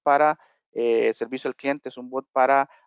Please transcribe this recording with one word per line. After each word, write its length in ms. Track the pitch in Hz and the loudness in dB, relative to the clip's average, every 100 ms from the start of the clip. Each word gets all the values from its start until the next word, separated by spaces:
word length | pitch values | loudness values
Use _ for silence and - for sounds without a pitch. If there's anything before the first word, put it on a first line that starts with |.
para, 360 | - 143 151 151 _ _ _ | 0 2 2 0 _ _ _
eh, 400 | - 117 113 117 | -4 0 2 0
servicio 340 | 110 117 131 139 | -2 -6 -8 -8
al 80 | 123 | -8
cliente? 340 | 135 143 131 | -6 -6 -8
¿Es 80 | 123 | -16
un 120 | 127 | -12
bot 180 | 131 135 | -10 -6
para 380 | 135 127 139 139 _ | 0 2 2 0 _